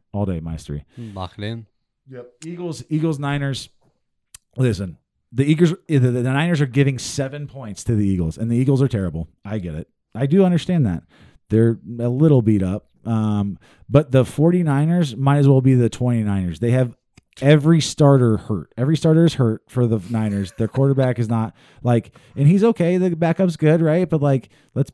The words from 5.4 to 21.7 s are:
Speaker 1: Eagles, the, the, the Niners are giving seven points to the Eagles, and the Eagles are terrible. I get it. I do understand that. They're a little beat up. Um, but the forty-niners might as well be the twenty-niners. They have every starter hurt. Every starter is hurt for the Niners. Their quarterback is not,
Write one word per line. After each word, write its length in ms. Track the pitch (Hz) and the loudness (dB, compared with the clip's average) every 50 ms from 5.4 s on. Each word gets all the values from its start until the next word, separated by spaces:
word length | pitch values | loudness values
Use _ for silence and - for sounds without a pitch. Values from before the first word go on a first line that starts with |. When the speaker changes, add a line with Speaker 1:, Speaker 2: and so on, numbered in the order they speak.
| 139 | 0
Speaker 1:
Eagles, 280 | 147 160 151 180 160 175 - _ | 2 4 4 4 2 2 -2 _
the, 100 | - 156 135 | -2 0 2
the, 120 | 123 127 | 2 2
the 120 | 120 123 120 | 0 0 -2
Niners 360 | 131 131 139 160 175 175 139 | -2 -2 -2 0 0 0 0
are 40 | 147 | -2
giving 320 | 127 117 139 139 139 135 | 0 0 0 0 0 0
seven 500 | 123 - - - - 135 135 143 147 147 | -4 -8 -8 -6 -6 -6 -6 -8 -12 -14
points 360 | - - 139 123 107 98 - - | -14 -14 -16 -14 -14 -14 -8 -4
to 100 | - 117 | -2 0
the 100 | 104 104 | 0 0
Eagles, 300 | 98 95 90 85 80 82 | 0 0 0 -2 -4 -4
and 120 | - 113 117 | -6 -4 -2
the 60 | 117 | -2
Eagles 240 | 120 131 143 139 127 | 0 2 2 2 2
are 60 | 139 | 2
terrible. 420 | 135 - 101 95 87 73 80 80 - _ _ _ | 0 0 -2 -4 -4 -6 -8 -10 -12 _ _ _
I 140 | 98 107 110 | -10 -10 -8
get 160 | 87 85 78 | -8 -8 -10
it. 120 | 80 - - _ _ _ _ - | -10 -12 -14 _ _ _ _ -6
I 100 | 107 139 | -6 -2
do 180 | 139 165 196 190 | 2 2 4 4
understand 420 | 180 175 165 - - 180 165 131 | 4 2 0 -2 -2 0 0 0
that. 160 | 98 85 - - _ _ _ - _ _ _ _ _ | 0 -2 -4 -8 _ _ _ -20 _ _ _ _ _
They're 300 | 107 110 117 117 113 - - 90 120 117 | 0 2 2 2 0 -2 -8 -14 -8 -6
a 100 | 117 120 | -4 -4
little 320 | 123 135 156 160 147 127 | 0 2 4 4 4 4
beat 220 | 107 110 107 101 95 | 4 2 0 0 0
up. 240 | 90 98 107 - _ _ _ _ | -2 -4 -8 -10 _ _ _ _
Um, 520 | 117 113 110 107 107 104 104 101 101 90 - _ _ _ _ - - | -4 -2 -2 0 0 0 -2 -2 -4 -6 -12 _ _ _ _ -6 2
but 220 | 110 143 156 131 | 2 2 4 4
the 140 | 127 131 120 | 2 2 2
forty-niners 920 | - - - 151 170 180 180 170 151 139 139 151 160 170 180 165 135 113 | 2 0 0 2 2 2 2 0 0 0 0 0 0 2 0 0 -2 -2
might 220 | 131 135 139 143 | -2 0 2 4
as 100 | 147 139 | 4 6
well 140 | 139 135 135 | 6 6 6
be 140 | 127 135 131 | 4 4 4
the 140 | 123 120 110 | 4 2 0
twenty-niners. 720 | - - 123 127 120 113 107 104 98 98 92 87 80 78 | 0 -2 -2 -2 0 0 0 -2 -2 -2 -2 -4 -4 -4
They 120 | 113 117 | -2 0
have 240 | 123 131 127 120 - _ _ _ _ _ _ _ _ - | 0 0 0 -2 -4 _ _ _ _ _ _ _ _ 0
every 380 | 127 143 156 147 143 160 170 160 | 4 4 4 6 6 4 2 2
starter 560 | - - - - 147 139 139 131 123 117 107 | 2 -2 0 4 4 6 6 6 4 2 2
hurt. 360 | 98 - - 110 85 - - _ | 0 -2 -6 -6 -8 -8 -10 _
Every 220 | - 127 147 160 | -4 -2 -2 -2
starter 260 | 139 - 160 160 165 170 | 0 2 2 4 4 4
is 120 | 160 - | 2 2
hurt 260 | - 123 110 110 - - _ | 2 0 0 0 -4 -8 _
for 180 | - 123 123 | -2 0 0
the 140 | 113 113 107 87 95 | 0 0 -2 -2 -4
Niners. 420 | 120 110 110 104 101 101 98 87 - | -4 -4 -2 -2 -2 -4 -4 -6 -6
Their 100 | - 113 | -6 -6
quarterback 500 | 104 - 131 135 139 139 135 131 127 120 120 | -4 -2 0 0 0 2 0 0 -2 -2 -2
is 100 | 117 107 | -4 -2
not, 260 | 117 113 113 - - _ _ _ | -2 -4 -4 -6 -10 _ _ _